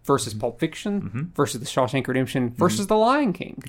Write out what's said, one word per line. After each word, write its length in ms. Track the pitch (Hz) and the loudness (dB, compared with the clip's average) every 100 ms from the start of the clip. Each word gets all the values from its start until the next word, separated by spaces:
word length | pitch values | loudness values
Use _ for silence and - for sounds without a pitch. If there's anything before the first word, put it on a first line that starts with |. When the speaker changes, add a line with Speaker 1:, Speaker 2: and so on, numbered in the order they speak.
Speaker 1:
versus 300 | - 135 110 | 0 0 0
Speaker 2:
Mm-hmm. 60 | 107 | -4
Speaker 1:
Pulp 180 | 120 - | -4 -2
Fiction 420 | 160 - 214 202 | -4 -4 -4 -4
Speaker 2:
Mm-hmm. 200 | - 113 165 - | -4 -6 -6 0
Speaker 1:
versus 240 | 143 127 | 0 -2
The 80 | - | -4
Shawshank 400 | - 120 135 123 | 0 2 2 0
Redemption 420 | 127 127 143 123 | 0 0 0 -2
Speaker 2:
Mm-hmm. 80 | 120 | 2
Speaker 1:
versus 300 | 175 214 196 | 2 2 2
The 80 | 214 | 4
Lion 360 | 220 285 277 | 4 4 2
King. 280 | 170 - - | -2 -6 -12